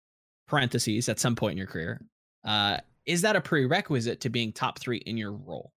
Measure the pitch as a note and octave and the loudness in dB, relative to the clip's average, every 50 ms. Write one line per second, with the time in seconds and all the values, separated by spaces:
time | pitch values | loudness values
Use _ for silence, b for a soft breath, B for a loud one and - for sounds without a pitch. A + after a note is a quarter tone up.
0 | _ _ _ _ _ _ _ _ _ - - D3 B2+ A#2+ - - - A#2 G#2+ A#2 | _ _ _ _ _ _ _ _ _ -2 0 2 2 2 0 0 0 0 0 0
1 | B2 - A2 - - B2 A#2 - - G#2 D#2 F#2 F#2+ - - F2+ D#2+ F#2 A#2 - | 0 0 0 0 2 0 2 2 0 -2 -2 -2 -6 -6 -6 -6 -6 -6 -6 -8
2 | - - _ _ _ _ _ _ - G#2+ G#2+ G#2 G#2 G2+ F#2+ - - _ _ _ | -12 -18 _ _ _ _ _ _ -4 0 2 2 4 2 2 0 -4 _ _ _
3 | _ C#3+ E3+ F3 F3+ G#3+ G#3 F#3 - - F3 D3 C3 B2 D#3+ G3 G3+ - D3+ B2 | _ -2 0 2 4 4 4 2 2 2 2 2 4 4 2 2 2 0 0 0
4 | A2+ A#2+ - - - A#2+ A#2 A#2+ A#2 A2 G#2+ - C3 B2 - - - B2+ A#2+ - | 0 0 -2 -2 -2 -2 0 0 0 0 -2 -2 -2 -2 -2 -4 -4 -4 -4 -4
5 | - F2 A2+ A#2 G#2+ G2+ G#2 G#2 - - D#2 - - - _ | -4 -4 -4 -4 -4 -4 -6 -8 -10 -10 -10 -10 -12 -14 _